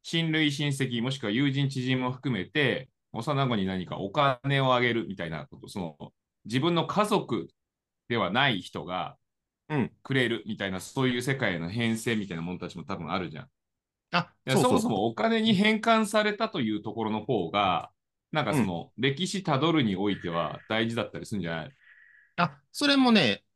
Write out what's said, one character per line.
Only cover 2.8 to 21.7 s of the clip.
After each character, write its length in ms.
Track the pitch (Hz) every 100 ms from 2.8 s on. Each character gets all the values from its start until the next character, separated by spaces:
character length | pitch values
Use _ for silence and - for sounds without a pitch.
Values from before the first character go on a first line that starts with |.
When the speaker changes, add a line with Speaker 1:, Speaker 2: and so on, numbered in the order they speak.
| - _ _
Speaker 1:
幼 360 | 104 156 139 135
子 80 |
に 100 | 113
何 220 | 95 92 82
か 100 | 78
お 140 | 95
金 500 | 151 139 127 139 139
を 140 | 131
あ 60 | 123
げ 120 | 123
る 140 | 117 87
み 80 |
た 100 | 95
い 60 | 82
な 160 | 80 73
こ 100 | -
と、 100 | -
そ 120 | 104
の、 340 | 85 76 - _ _ _
自 140 | 101 123
分 160 | 165
の 100 | 170
家 200 | - -
族 420 | 208 196 - 110 - _ _ _ _ _ _
で 100 | 117
は 120 | 92
な 200 | 113 139
い 120 | 101
人 240 | - 92
が 320 | 78 90 73 - _ _ _ _ _
Speaker 2:
う 60 | 151
ん。 140 | 107 _
Speaker 1:
く 140 | -
れ 120 | 135 120
る 160 | 117 -
み 100 | 101
た 80 |
い 60 | 98
な、 80 | 92
そ 240 | - 135
う 60 | 131
い 80 | 123
う 40 |
世 140 | 127
界 200 | 135 113
へ 40 | 85
の 100 | 85
変 240 | 113 113
遷 240 | 110 120 110
み 100 | 98
た 60 |
い 40 | 82
な 40 |
も 120 | 85
の 60 | 87
た 100 | 90
ち 80 | 87
も 60 |
多 120 | 78
分 160 | 92 80
あ 80 | 95
る 100 | 85
じ 80 | 76
ゃ 60 |
ん。 60 | - _ _ _ _ _ _
Speaker 2:
あ、 220 | 175 - _ -
Speaker 1:
い 20 |
や、 60 |
Speaker 2:
そ 60 | 131
う 20 |
そ 40 | 247
う。 0 |
Speaker 1:
そ 40 |
も 60 | 247
そ 100 | 220
も 160 | 190
お 80 | 226
金 280 | - 226 226
に 120 | 220
変 260 | 185 208 220
換 280 | 226 220 214
さ 160 | 214
れ 100 | 214
た 160 | 208 220
と 100 | 180
い 160 | 110
う 60 | 104
と 100 | 107
こ 120 | 113
ろ 80 | 107
の 120 | 107
方 280 | 107 113 82
が、 400 | 101 98 85 - _ _ _ _
な 100 | 156
ん 40 |
か 100 | 127
そ 80 | 127
の、 280 | 101 85 - -
Speaker 2:
う 20 |
ん。 20 |
Speaker 1:
歴 260 | 135 139 190
史 160 | 196
た 160 | 190 139
ど 120 | 160
る 120 | 165
に 120 | 113
お 140 | 92 104
い 100 | 92
て 100 | 90
は 300 | 85 78 76 -
大 200 | 110 113
事 60 |
だ 80 | 113
っ 80 | -
た 80 | 78
り 60 | 85
す 80 |
る 40 | 101
ん 20 |
じ 60 | 82
ゃ 60 |
な 100 | 82
い？ 60 | 76